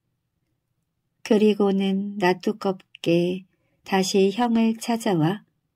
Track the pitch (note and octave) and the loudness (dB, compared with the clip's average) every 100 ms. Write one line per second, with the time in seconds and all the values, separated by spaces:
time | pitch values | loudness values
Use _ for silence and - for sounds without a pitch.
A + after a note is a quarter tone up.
0 | _ _ _ _ _ _ _ _ _ _ | _ _ _ _ _ _ _ _ _ _
1 | _ _ - G#3+ G#3+ G3+ G3+ G3 G3 G3 | _ _ 0 2 4 4 2 2 0 -2
2 | G3+ G3+ F3+ F#3 - G#3 G3 F#3+ _ - | -4 -2 0 0 -2 -2 -4 -4 _ -8
3 | - E3+ F3 F#3 - _ _ _ - G3 | 0 0 0 -4 -10 _ _ _ -4 -2
4 | F#3+ G3+ F#3+ G3+ A#3+ A3+ A3+ A3+ - A#3 | 0 2 2 0 0 0 0 -2 -4 -4
5 | A3+ F3 D3+ G#3 - _ _ | -2 0 0 -2 -10 _ _